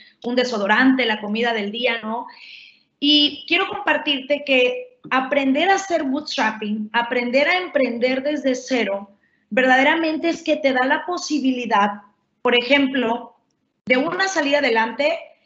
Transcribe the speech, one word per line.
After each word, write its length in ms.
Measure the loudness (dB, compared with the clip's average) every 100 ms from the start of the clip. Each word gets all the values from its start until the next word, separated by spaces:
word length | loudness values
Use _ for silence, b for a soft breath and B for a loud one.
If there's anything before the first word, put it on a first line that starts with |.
| B B
un 120 | -4 -2
desodorante, 720 | -2 0 0 4 4 4 0
la 120 | -2
comida 320 | -4 -2 -2
del 200 | -2 -4
día, 280 | -2 -2 -2
¿no? 240 | -6 -8 -10 B B B B B B _
Y 440 | 4 6 4 0 -2
quiero 200 | -2 0
compartirte 760 | -2 -2 0 0 -4 -2 -2 2
que 460 | 2 2 0 -10 _ -4
aprender 580 | -2 0 0 2 2 4
a 60 | 2
hacer 280 | 2 -2
bootstrapping, 840 | 0 -4 -4 -2 0 -2 -4 -4 -2
aprender 560 | -2 0 -2 0 2 2
a 80 | 0
emprender 680 | 0 0 0 0 -2 0
desde 320 | -2 -2 0 -2
cero, 560 | -2 -2 -2 -4 -8 b b b b
verdaderamente 800 | 0 4 4 4 2 0 -2 -2
es 120 | -2
que 140 | 0 0
te 160 | 2
da 140 | 2 2
la 200 | 0 -2
posibilidad, 960 | -6 -4 -2 0 -2 0 2 2 -2 -14 _ _ _
por 140 | 0 2
ejemplo, 800 | 4 2 2 0 -2 -2 -8 _ _ _ _ _ -2
de 120 | 0
una, 320 | 0 -2 -2
salir 260 | -2 0 0
adelante 640 | 2 0 -2 -2 -2 -2 -8 b